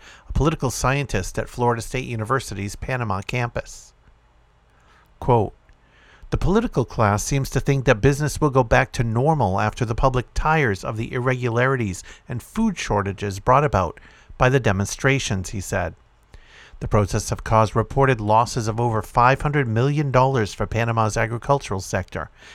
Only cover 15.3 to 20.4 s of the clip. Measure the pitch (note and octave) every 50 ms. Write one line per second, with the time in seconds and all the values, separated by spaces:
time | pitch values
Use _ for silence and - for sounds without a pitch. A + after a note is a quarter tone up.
15.3 | G#2+ F#2 F2+ - - G2 - - - F#2 F2 E2 - _ _ _ _ _ _ _
16.3 | - - - - - - - - - - - - - G#2+ G2+ - - G#2+ - -
17.3 | A#2 - - - A#2 A2 A2 G2+ - A2+ G#2+ - - C#3 C#3 C3 B2+ A2 G#2 G#2
18.3 | G#2+ A2+ A#2+ - - B2+ G#2+ A2 G#2+ A2+ A#2+ A#2+ A2 G#2+ - - - B2 A#2+ B2+
19.3 | C3+ - - D3 C#3+ D3 C3+ A2+ A2 A2+ B2+ C#3+ D3 D3+ D3+ C#3 B2 B2+ C3 C3+
20.3 | C3+ B2